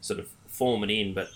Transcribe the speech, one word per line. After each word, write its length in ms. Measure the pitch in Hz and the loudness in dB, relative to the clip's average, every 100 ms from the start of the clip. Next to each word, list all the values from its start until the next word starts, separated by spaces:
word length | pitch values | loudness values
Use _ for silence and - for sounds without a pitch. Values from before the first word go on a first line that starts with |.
sort 180 | - 92 | -6 -6
of 100 | - - - | -6 -14 -10
form 340 | - 127 117 | 0 2 2
it 60 | 101 | 2
in, 240 | 107 101 | 2 0
but 140 | 95 92 | -2 -4